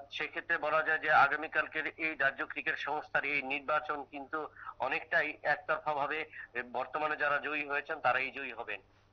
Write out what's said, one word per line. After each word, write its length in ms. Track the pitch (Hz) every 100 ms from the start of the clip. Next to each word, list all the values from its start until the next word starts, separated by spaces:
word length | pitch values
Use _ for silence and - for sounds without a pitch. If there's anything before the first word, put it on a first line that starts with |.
| -
সেক্ষেত্রে 460 | - 151 170 - 165
বলা 240 | 151 156
যায় 180 | 147 156
যে 120 | 151
আগামীকালকের 760 | 143 139 151 156 160 151 156 147 -
এই 180 | 160 147
রাজ্য 300 | 139 135 151
ক্রিকেট 320 | 147 151 151
সংস্থার 480 | - 151 - 151 139
এই 160 | 143
নির্বাচন 600 | 131 143 139 151 151 147 139
কিন্তু 360 | 147 135 156 147 - - -
অনেকটাই 540 | 123 160 - 170 151 151
একতরফা 500 | 147 143 - 156 151
ভাবে, 320 | 147 143 156 156 - -
এ, 80 | 120 123
বর্তমানে 460 | 120 131 156 151 151
যারা 200 | 147 143
জয়ী 280 | 143 151 143
হয়েছেন 340 | 143 143 160
তারাই 320 | 127 123 131
জয়ী 200 | 127 135
হবেন। 300 | 113 110 104 - - _